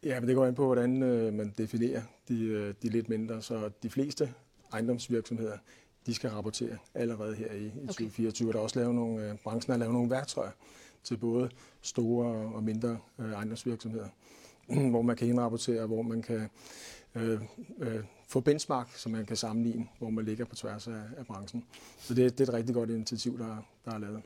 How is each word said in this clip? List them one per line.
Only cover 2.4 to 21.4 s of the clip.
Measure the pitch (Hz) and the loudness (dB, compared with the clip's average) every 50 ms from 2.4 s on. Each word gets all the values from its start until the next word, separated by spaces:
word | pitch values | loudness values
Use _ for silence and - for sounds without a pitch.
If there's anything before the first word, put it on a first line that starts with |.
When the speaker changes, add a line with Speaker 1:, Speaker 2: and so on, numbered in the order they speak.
| 113 | 2
Speaker 1:
øh, | 110 110 104 104 101 101 - - | 0 0 0 -2 -2 -6 -4 -4
de | 117 | 0
lidt | 107 117 110 110 | 2 2 2 2
mindre. | 113 107 110 113 117 110 107 | -2 -2 -2 -2 -4 -6 -4
Så | - 120 113 107 107 101 _ - | -4 -4 -2 -4 -4 -6 _ -8
de | 113 | -4
fleste | - - 135 147 143 - 156 131 123 - - _ _ _ - - - | 0 0 0 0 0 -2 -2 -2 -2 -12 -20 _ _ _ -18 -8 -4
ejendomsvirksomheder, | 110 113 117 123 120 120 - 120 117 110 - 120 113 113 107 104 101 - - - - - _ _ _ _ | -2 0 2 0 0 0 0 0 0 0 0 -4 -4 -2 -4 -6 -8 -12 -18 -20 -20 -20 _ _ _ _
de | - 117 | -4 -4
skal | 107 - 127 | -2 -2 -4
rapportere | 107 104 104 107 107 - 120 117 113 107 - - _ | -4 -2 -4 -4 -2 -2 -4 -4 -4 -8 -14 -10 _
allerede | - 123 117 117 107 104 107 107 | -2 0 0 0 -2 -4 -6 -4
her | 101 110 110 107 | -4 -6 -6 -6
i, | 101 104 | -6 -6
i | 107 104 127 143 | -6 -8 -8 -8
Speaker 2:
Okay. | 131 175 | -8 -4
Speaker 1:
tyve | - 117 110 | -4 -4 -6
fireogtyve. | 104 - 113 113 107 - 120 113 110 | -2 0 0 0 2 0 0 2 2
Der | 110 | 2
er | 107 | 0
også | 110 - 127 | 0 2 2
lavet | 120 120 120 | 2 4 4
nogle, | 120 117 113 113 110 107 104 | 2 2 0 0 -2 -2 -4
øh, | 104 104 - | -6 -6 -6
branchen | 110 110 117 - - 131 | -4 -4 -2 0 0 2
har | 120 | 2
lavet | 117 113 120 | 2 2 4
nogle | 123 120 117 | 4 4 4
værktøjer | 127 131 139 - - - - - - _ - - - - - - - _ _ | 2 0 0 -2 -2 -2 -2 -4 -4 _ -20 -20 -20 -20 -20 -20 -20 _ _
til | - 123 | -6 -4
både | 104 117 117 113 123 127 120 123 - - - - _ - | 0 0 2 2 2 2 0 -2 -10 -20 -20 -20 _ -10
store | - - - 120 113 120 120 120 120 117 110 110 110 110 | -4 0 0 2 4 4 2 2 2 0 -2 -4 -4 -4
og | 110 107 | -2 0
mindre, | 110 110 110 113 120 117 110 - - _ - | 0 0 2 0 0 -2 -2 -6 -14 _ -8
øh, | 120 110 110 | -6 -6 -4
ejendomsvirksomheder, | 101 107 110 113 113 - 123 117 110 - 113 110 113 104 101 - _ _ - - - - - - _ _ - | -4 -4 -4 -6 -4 -2 -4 -4 -2 -4 -6 -6 -6 -6 -8 -12 _ _ -20 -20 -20 -20 -20 -20 _ _ 0
<clears throat> | 123 139 139 131 | 2 4 4 4
hvor | 120 117 117 | 4 4 4
man | 120 120 | 4 2
kan | 117 123 117 | 4 2 4
indrapportere, | 120 123 120 117 110 117 - - 120 113 113 | 4 4 4 2 0 -2 0 0 0 0 2
hvor | 107 113 110 113 | 0 0 0 0
man | 117 113 113 113 | 0 -2 -2 -2
kan, | - 120 110 110 107 _ - - - - - - - - - - - _ | -2 -2 -2 -2 -4 _ -14 -20 -20 -18 -16 -16 -16 -18 -18 -20 -10 _
øh, | - 113 113 110 107 107 107 - - 240 - - - | -2 0 0 0 0 -2 -8 -12 -16 -16 -16 -10 -6
øh, | 151 117 113 110 107 101 - - - - | -6 -4 -4 -4 -6 -8 -14 -20 -18 0
få | - 131 | 0 2
benchmark, | 123 151 147 151 - - 147 127 120 - - | 6 6 4 4 4 0 0 -2 -2 -4 -10
så | - - 120 | -10 -6 -4
man | 110 113 110 | -4 -4 -2
kan | 101 117 | -2 -4
sammenligne, | 110 - 113 107 117 117 117 113 117 113 107 - - | -4 -2 0 2 2 2 2 2 0 -4 -6 -8 -8
hvor | - 113 | -4 -2
man | 110 110 110 | -2 -2 0
ligger | 107 107 110 120 | -2 -2 -2 -4
på | 113 - | -6 -6
tværs | - - 107 101 107 - 120 | -8 -8 -8 -8 -6 -8 -8
af, | 113 110 107 107 120 | -8 -8 -8 -10 -12
af | 143 131 | -12 -12
branchen. | - 113 95 | -10 -10 -10